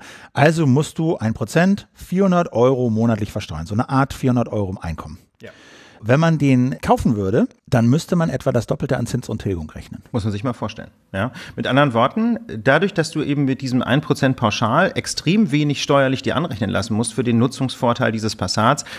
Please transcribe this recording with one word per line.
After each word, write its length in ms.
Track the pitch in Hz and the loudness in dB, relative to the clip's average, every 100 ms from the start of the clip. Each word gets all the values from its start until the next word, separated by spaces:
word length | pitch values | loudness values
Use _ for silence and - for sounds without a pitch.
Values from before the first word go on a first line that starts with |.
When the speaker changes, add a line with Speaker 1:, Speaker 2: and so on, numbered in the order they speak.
| - - - | -2 -20 -10
Speaker 1:
Also 340 | - 147 165 147 | 2 2 4 4
musst 320 | 131 151 - | 4 2 -2
du 160 | 160 - | -2 -2
ein 180 | 110 | -2
Prozent, 540 | 113 107 165 185 202 - | -4 -2 2 4 2 -4
vierhundert 580 | - - 180 196 175 170 | -20 -6 0 2 2 0
Euro 380 | 113 127 131 123 | 2 4 4 0
monatlich 420 | 107 117 107 104 | 2 2 0 -2
versteuern. 360 | - - 78 87 | -6 -8 -10 -6
So 60 | |
eine 160 | 104 - | -4 0
Art 240 | 135 139 | 0 -2
vierhundert 360 | - 135 123 117 | -2 0 0 0
Euro 200 | 110 95 | -4 -4
im 80 | 95 | -6
Einkommen. 400 | 82 80 76 76 _ _ | -8 -8 -10 -16 _ _
Speaker 2:
Ja. 100 | - - - - - - | -20 -20 -20 -20 -20 -10
Speaker 1:
Wenn 160 | 104 135 | 0 4
man 200 | 165 160 | 4 4
den 380 | 143 127 127 - | 4 4 2 -2
kaufen 340 | - 240 - 104 | 0 2 2 0
würde, 320 | 95 120 247 _ - | 2 2 0 _ -2
dann 200 | 117 117 | 2 4
müsste 280 | 147 - 180 | 4 2 0
man 140 | 165 | 0
etwa 220 | 131 - | -2 -2
das 140 | 123 - | -2 -2
Doppelte 320 | 143 - 127 | -4 -2 -2
an 80 | 120 | -2
Zins 240 | 127 - | -4 -4
und 140 | 110 | -6
Tilgung 260 | 104 87 78 | -4 -4 -6
rechnen. 320 | - - - - | -14 -16 -18 -8
Speaker 2:
Muss 120 | 123 | -4
man 100 | 107 | -4
sich 100 | 98 | -4
mal 100 | 127 | -6
vorstellen. 360 | 120 107 - - _ _ | -6 -8 -10 -18 _ _
Ja? 180 | 95 120 - - - | -6 -6 -6 -16 -8
Mit 120 | - | 0
anderen 260 | 131 147 | 2 2
Worten, 460 | 113 127 220 233 226 - | 2 0 0 -2 -2 -6
dadurch, 460 | 110 120 147 202 - | -4 2 2 2 -2
dass 160 | 156 | -4
du 100 | 156 | -2
eben 240 | 139 143 135 | -2 0 0
mit 160 | 127 | -2
diesem 220 | 131 123 | -2 -2
ein 180 | - 135 | 2 0
Prozent 340 | - 143 135 131 | 0 0 0 2
Pauschal 560 | 110 - 110 139 185 - | 0 0 0 2 0 -2
extrem 560 | - - - 208 190 | -6 -4 0 2 2
wenig 320 | 147 147 135 | 2 0 -2
steuerlich 400 | - 143 131 131 | 0 2 2 0
dir 120 | 113 - | -2 -2
anrechnen 360 | - 110 101 | -2 -2 -2
lassen 240 | 95 - 107 | -2 -2 -2
musst 180 | 120 | -2
für 100 | - | -2
den 140 | 120 117 | 0 2
Nutzungsvorteil 760 | 120 - 131 - 123 117 117 | 2 0 -6 -2 -2 2 0
dieses 240 | 110 107 - | 0 -4 -4
Passats, 480 | 92 - 110 147 - | -4 0 2 0 -4